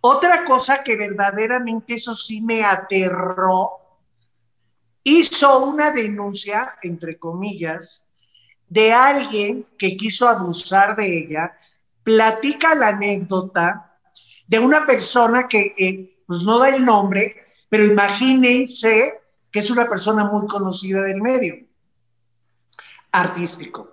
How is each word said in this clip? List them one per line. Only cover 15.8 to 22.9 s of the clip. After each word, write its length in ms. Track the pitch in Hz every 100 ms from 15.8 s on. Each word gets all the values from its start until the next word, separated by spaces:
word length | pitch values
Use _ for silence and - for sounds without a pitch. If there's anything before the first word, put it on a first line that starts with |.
| 190 190 185 _ _
pues 160 | 175
no 160 | 180 233
da 100 | 262
el 160 | 269
nombre, 520 | 254 214 202 190 214 - _ _ _
pero 140 | 214 208
imagínense 1300 | 208 202 202 262 262 254 247 254 - 226 220 269 - _ _ _
que 80 | 208
es 100 | 208
una 180 | 240 233
persona 360 | 202 190 214
muy 220 | 202 208 208
conocida 560 | 202 190 180 190 190
del 200 | 196 196
medio 340 | 226 262 - - _ _ _ _ _ _ _ _ _ _ _ - -